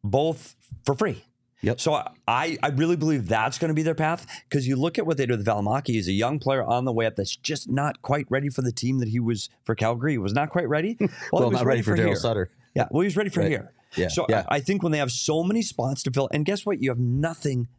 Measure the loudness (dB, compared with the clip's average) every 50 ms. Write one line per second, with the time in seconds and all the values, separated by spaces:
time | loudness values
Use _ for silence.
0 | -2 2 2 2 2 2 -2 -4 -10 -20 -20 _ -20 -20 -20 -4 _ -2 0 2
1 | 0 0 0 -4 -10 _ _ _ _ _ _ _ 0 0 0 2 0 0 0 0
2 | -2 -6 -14 _ _ 0 2 2 2 0 -2 -2 -2 -2 0 2 2 2 2 2
3 | 2 0 0 0 0 0 0 2 2 0 -2 -2 -2 0 0 0 0 0 0 0
4 | 0 0 0 -4 -6 -16 -18 -18 -10 _ -2 0 2 2 0 0 0 0 0 -2
5 | -2 0 0 0 2 0 0 0 2 0 2 2 2 0 0 0 0 0 0 0
6 | 0 0 0 2 2 0 0 -2 0 0 0 0 2 2 0 2 2 0 0 0
7 | 0 0 0 -2 -6 -6 -6 -8 -6 -6 -6 -6 -4 -2 -2 0 0 -2 -4 -6
8 | -2 -2 -2 -2 0 0 -2 0 0 -2 -2 -2 -2 -2 -2 -2 -2 0 0 0
9 | 0 0 0 0 0 0 -2 -2 -4 -10 _ _ _ -4 -2 0 2 0 0 0
10 | 0 0 0 0 0 0 0 0 -2 0 0 -2 0 0 0 0 0 -2 -2 0
11 | -2 -2 -2 -4 -6 -2 2 2 2 4 4 2 4 4 2 2 2 2 2 4
12 | 4 2 2 2 0 0 0 0 -2 -4 _ _ _ _ _ -2 0 0 2 0
13 | 0 2 0 0 -2 0 0 0 2 2 0 -2 -4 -10 _ _ _ _ -2 -2
14 | -2 0 0 -2 0 2 2 0 2 0 -2 -2 0 0 -2 0 2 0 2 2
15 | 0 -2 -2 -4 -2 0 0 2 2 2 0 0 -2 -2 -2 -2 -2 -2 -2 -2
16 | -2 -2 0 0 0 0 0 0 0 0 -2 -2 -2 -4 -2 0 0 0 0 2
17 | 0 0 2 0 0 -2 -2 -2 -2 -2 0 0 -4 -4 -8